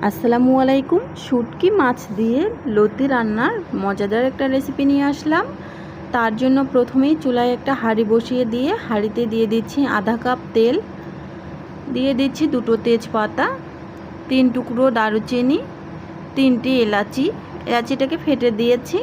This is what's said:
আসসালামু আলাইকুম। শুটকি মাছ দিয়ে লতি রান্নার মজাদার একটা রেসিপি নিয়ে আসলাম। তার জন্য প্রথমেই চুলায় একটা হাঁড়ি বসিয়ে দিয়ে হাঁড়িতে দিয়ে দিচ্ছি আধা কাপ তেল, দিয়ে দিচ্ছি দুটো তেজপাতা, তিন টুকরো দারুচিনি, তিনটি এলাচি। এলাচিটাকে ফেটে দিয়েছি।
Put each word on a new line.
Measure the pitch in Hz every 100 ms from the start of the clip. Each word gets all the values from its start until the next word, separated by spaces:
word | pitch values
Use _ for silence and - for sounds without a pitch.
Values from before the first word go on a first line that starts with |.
| 208
আসসালামু | 202 247 240 254 262
আলাইকুম। | 262 269 269 339 494 -
শুটকি | - 247 233 - 349
মাছ | 415 359 - - 196
দিয়ে | 226 247 392 466 285
লতি | 208 214 208 269
রান্নার | 254 220 214 285 453 339
মজাদার | 220 196 196 202 220
একটা | 254 262 269
রেসিপি | 262 269 269 277
নিয়ে | 277
আসলাম। | 285 285 302 320 494 587 - - - - -
তার | 247 226 220
জন্য | 262 262 269
প্রথমেই | 269 247 262 269 311
চুলায় | 269 240 247
একটা | 247 262
হাঁড়ি | 262 226 220
বসিয়ে | 220 226 226 247
দিয়ে | 247 233 269 440
হাঁড়িতে | - 220 208 208 233
দিয়ে | 220 220
দিচ্ছি | 226 220 - 269
আধা | 214 202 226
কাপ | 247 254 -
তেল, | 233 226 311 440 - - - - - - - - - -
দিয়ে | 240 262
দিচ্ছি | 254 269 262 302
দুটো | 277 214 226
তেজপাতা, | - 233 233 226 214 - 359 523 - - - - - - -
তিন | 262 254
টুকরো | 254 240 240 262
দারুচিনি, | 233 220 214 214 247 247 320 523 - - - - - -
তিনটি | - 269 247 240 262
এলাচি। | 220 208 202 - 302 453 - - -
এলাচিটাকে | 240 240 277 269 320
ফেটে | 311 262 240
দিয়েছি। | 214 233 247 240 359